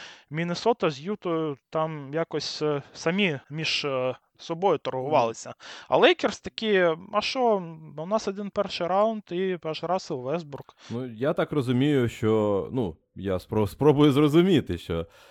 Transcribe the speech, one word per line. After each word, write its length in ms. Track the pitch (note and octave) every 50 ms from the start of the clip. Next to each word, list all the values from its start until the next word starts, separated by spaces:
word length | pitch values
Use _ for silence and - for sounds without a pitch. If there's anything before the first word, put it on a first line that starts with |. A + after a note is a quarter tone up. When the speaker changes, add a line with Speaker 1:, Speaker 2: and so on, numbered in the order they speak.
| - - - - _ _
Speaker 1:
Міннесота 600 | C#3+ D#3 E3+ F3 F3 - - A3 A#3+ - G3+ E3
з 100 | D3 B2+
Ютою 560 | D3 F#3+ G#3+ - - F3+ E3 D#3+ D#3+ D#3 C#3 C3+ _ _
там 440 | - D#3+ D#3+ D#3+ D#3+ D3+ C#3 C3 C#3+
якось, 480 | E3 E3 - - D3+ - - - - D3+
е, 200 | D3+ D3 C#3+ C#3 - -
самі 480 | - - E3 F3 G3 G#3 F3+ D3 C3 - -
між, 340 | C#3+ D#3 D#3 - - - -
е, 320 | D3 C3+ C3 B2+ C3 B2 - _ _ _ _
собою 400 | - - E3 E3 F3+ G3+ E3 C#3
торгувалися. 680 | - - B2+ C3 B2+ C#3+ D#3 C#3 A#2+ A2+ A2+ - - B2
Speaker 2:
Мгм. 80 | A#2+ - - - - - - -
Speaker 1:
А 80 | C3
Лейкерс 440 | B2 A3 D#4 F4+ - - A#3+ - -
такі: 500 | - - - - A3 A3 G#3 F#3+ F3+ E3+ D#3+ E3 F#3 G3+ -
«А 80 | G#3
що, 420 | G#3 - - C4+ B3 A#3 G#3+ G3 F3 E3 E3 D#3+ D#3+ D#3 C#3+
у 100 | D3 D#3+
нас 220 | F3+ G#3+ A3 - G#3+
один 220 | G3 G3 G#3 G3
перший 360 | - G#3 G3+ F#3 - - F3
раунд 360 | E3+ F3+ G3 G#3 A3+ A3 G#3+ - -
і 280 | F3 F3 F#3+ F#3+ F#3 E3 -
аж 220 | D#3+ D#3 - -
Рассел 380 | D#3+ F3+ F#3+ - - E3 B2+ B2
Вестбрук». 540 | B2+ D3+ F3 E3 D3 C#3 B2+ - - _ _ - -
Speaker 2:
Ну, 160 | A2+ A#2+ C3
я 260 | B2+ A2+ G#2+ B2+ D3 D#3
так 200 | - E3+ - D#3
розумію, 560 | D3+ B2 B2 B2+ B2 C3+ D3+ D3 C3+ A#2+ A2+
що, 600 | - - - A2 A2 A2 G#2+ G#2 G2+ F#2+ D#2 - E2
ну, 240 | C3 A#2 F2 D#2 - _ _ _
я 240 | - F#2 G2 F#2 F2+
спро-, 300 | - - A2 G#2+ G#2+ F#2+
спробую 440 | - - C#3 D3+ C#3 C#3+ D3 D3+ C3
зрозуміти, 680 | C#3 D3+ D3 C#3 E3 F3 F#3+ F#3 C3 - - F2+ E2+
що, 280 | - - F2 E2 E2 - _ - - -